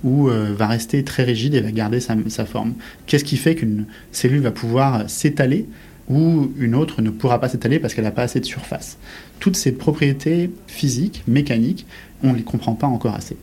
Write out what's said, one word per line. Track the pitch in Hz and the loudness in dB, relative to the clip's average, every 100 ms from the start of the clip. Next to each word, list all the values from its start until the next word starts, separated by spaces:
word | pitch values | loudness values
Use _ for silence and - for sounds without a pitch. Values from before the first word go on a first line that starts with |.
ou, | 127 135 139 | 2 4 4
euh, | 113 107 | 4 0
va | 104 107 | 0 0
rester | 117 113 143 | 0 0 -2
très | 139 - | -2 0
rigide | 127 117 117 | 0 2 2
et | 143 | 2
va | 107 | 0
garder | 110 107 120 | -2 0 -2
sa, | 120 110 107 | 0 -2 -2
sa | 110 | -4
forme ? | 104 113 110 120 - - - | -4 -4 -4 -6 -12 -20 0
Qu'est-ce | 143 | 0
qui | 147 131 | 2 0
fait | 165 | 2
qu'une | 160 113 107 107 - - | 2 0 -2 -4 -10 -14
cellule | - 123 143 | -2 2 2
va | 127 | 0
pouvoir | 104 117 117 135 120 104 | -2 -2 2 2 2 -2
s'étaler | - 147 147 127 156 220 - - - - | -2 -2 2 2 2 -2 -10 -20 -20 -2
ou | 135 160 165 135 139 | 2 4 4 2 0
une | 120 | 0
autre | 120 156 - | 2 0 0
ne | 110 | -2
pourra | 107 131 120 | 0 2 2
pas | 127 | 0
s'étaler | 120 113 151 | -2 0 0
parce | 113 | 0
qu'elle | - | -2
n'a | 110 | -2
pas | 101 | -2
assez | 123 127 | -2 -2
de | |
surface ? | - - - - - - - - - - | -4 -10 -8 -10 -10 -18 -20 -20 -20 -2
Toutes | - | 0
ces | 185 135 | 2 0
propriétés | 120 - 151 143 139 - 170 175 175 - | 0 -2 2 0 0 0 0 0 -4 -16
physiques, | - 143 120 190 - - | -4 -2 0 -4 -4 0
mécaniques, | 127 143 117 120 - - - - - | 2 2 2 0 -2 -8 -20 -20 -2
on | 135 | 0
ne | 123 | 2
les | |
comprend | 113 117 - | -2 -4 -2
pas | 110 139 | 0 0
encore | 123 120 | 0 -2
assez. | 101 - - | -4 -8 -12